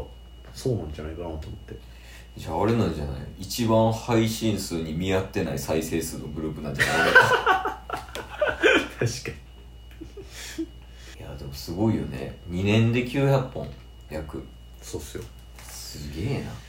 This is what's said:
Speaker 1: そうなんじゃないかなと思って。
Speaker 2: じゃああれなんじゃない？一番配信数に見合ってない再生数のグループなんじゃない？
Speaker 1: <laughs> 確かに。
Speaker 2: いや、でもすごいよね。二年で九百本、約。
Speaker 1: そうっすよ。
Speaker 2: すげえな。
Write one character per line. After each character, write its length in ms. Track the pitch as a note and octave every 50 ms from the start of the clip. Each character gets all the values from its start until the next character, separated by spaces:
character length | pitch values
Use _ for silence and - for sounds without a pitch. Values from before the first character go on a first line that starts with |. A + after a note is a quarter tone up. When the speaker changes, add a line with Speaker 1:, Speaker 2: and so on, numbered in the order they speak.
| - - - - - - - - - - -
Speaker 1:
そ 200 | - - C3 A#2+
う 40 | F#2+
な 60 | E2
ん 80 | D#2 D2+
じ 80 | D2+
ゃ 40 | D2
な 80 | D#2 D#2+
い 20 |
か 80 | D#2+ F2
な 60 | E2
と 40 | D#2
思 60 | D2+
っ 20 | D2+ - - -
て。 160 | - - - - - - - - - - - - - - -
Speaker 2:
じ 120 | - - E2
ゃ 60 | D#2+
あ 80 | E2+ G2
あ 20 |
れ 60 | A2 A#2
な 120 | A#2 G2 E2+
ん 40 | D#2
じ 80 | D2+
ゃ 40 | D2
な 120 | C#2+ C2+
い？ 40 | C#2 - - - -
一 280 | F#2 - - - A#2
番 260 | A2 A2+ A2+ A2+ A2 A2
配 360 | - - - A#2+ A2+ A2+ A2
信 300 | - - A2+ A2 G2 F2+
数 240 | - - E2+ E2 D#2+
に 120 | D2+ D#2
見 200 | E2 F#2 F#2+ F#2+
合 80 | F#2+ -
っ 40 |
て 180 | - - G2+ -
な 100 | - C2+
い 40 | C#2
再 220 | - - D#2 D#2+
生 220 | D#2+ - E2+ E2 D#2
数 160 | - - C2+
の 80 | C2
グ 160 | D2 D2+ D#2+ D#2
ル 100 | D#2 D2
ー 40 |
プ 60 | D2 D#2
な 100 | C#2+ C#2
ん 20 |
じ 80 | - -
ゃ 20 |
な 200 | - - - -
い？ 60 | - -
Speaker 1:
<laughs> 1800 | B4+ - - B4+ - - - F#4+ F#4+ - G3+ - - - - - - - - - - - - - - - - - - - - - - - - - -
確 0 |
か 80 | B2+ A2+ - - - - - - - - - - - - - - - - - - E4 - - G4+ - - - - - - - -
に。 60 | E4 - - - - - - - - - - -
Speaker 2:
い 20 | -
や、 140 | - C#2
で 80 | C#2 -
も 80 | C#2 -
す 200 | - - F2 E2+
ご 200 | F2+ A2 A2+ F#2+
い 20 |
よ 80 | D#2 C2+
ね。 300 | - C2+ C2+ C2+ C#2 - - - E2+
二 160 | F2 F2+ G2
年 280 | G2+ G#2 A2+ A2+ A#2 A#2
で 120 | B2 B2
九 240 | B2 C#3+ C#3 C#3 C#3
百 200 | C#3 C3 - - -
本、 180 | - - - - - - - - - - -
約。 320 | D#2+ D#2 D2+ - - - C2+ - - - - - - - -
Speaker 1:
そ 160 | - - E2
う 20 |
っ 40 | D2+
す 140 | - - -
よ。 60 | A#1 - - - - - - - -
Speaker 2:
す 480 | - - - - - - - C#2+ D2 C#2+ -
げ 20 | -
え 200 | C#3 C#3 - -
な。 80 | - - - -